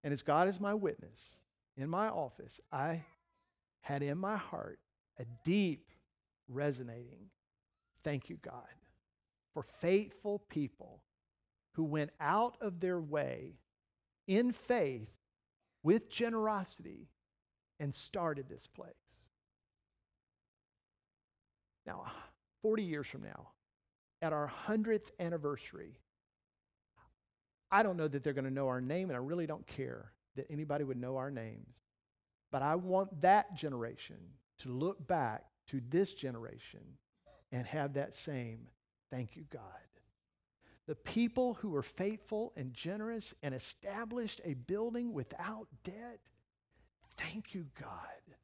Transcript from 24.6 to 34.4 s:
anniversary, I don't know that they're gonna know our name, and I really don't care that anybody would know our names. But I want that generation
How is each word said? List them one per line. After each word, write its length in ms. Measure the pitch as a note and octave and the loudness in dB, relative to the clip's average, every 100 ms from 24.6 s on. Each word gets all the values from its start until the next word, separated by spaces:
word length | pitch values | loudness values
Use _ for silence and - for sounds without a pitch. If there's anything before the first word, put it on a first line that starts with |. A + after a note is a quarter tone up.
| - A3 G#3+ G#3+ - - | 0 2 4 2 2 -4
anniversary, 800 | E3+ E3+ D3 C#3 - - - - _ _ _ _ _ _ _ _ _ _ _ _ _ _ _ _ _ | -2 0 0 -2 -6 -12 -14 -16 _ _ _ _ _ _ _ _ _ _ _ _ _ _ _ _ _
I 100 | G3 | 6
don't 140 | A3 F3 | 6 4
know 100 | D#3 | 2
that 160 | C#3+ | 2
they're 100 | D3 | 0
gonna 160 | C#3 C3+ | 0 0
know 200 | C3+ C3+ | 0 2
our 120 | B2+ | 0
name, 300 | B2+ E3+ F#3 | 0 -2 -2
and 60 | B2 | -2
I 40 | |
really 280 | C3+ F3 D#3+ | -2 -2 -2
don't 180 | D#3 - | -4 -8
care 460 | - F2+ - A2 _ _ - | -6 -6 -6 -12 _ _ -10
that 140 | - | -6
anybody 320 | D3 D3+ D3 | -6 0 0
would 140 | C#3 B2 | 0 -2
know 200 | B2 C3 | -2 -2
our 140 | C3+ | -2
names. 460 | C3 A2+ A2 A#2 - _ _ _ _ _ _ _ | -4 -8 -10 -16 -20 _ _ _ _ _ _ _
But 100 | C#3 | 0
I 140 | C#3 | 2
want 460 | E3 F#3 F#3 G3 E3+ | 2 4 2 2 6
that 340 | F3+ G3+ - | 8 10 8
generation 600 | F3+ D#3 B2+ A#2 - - - - - | -4 -4 -2 -4 -6 -14 -14 -16 -20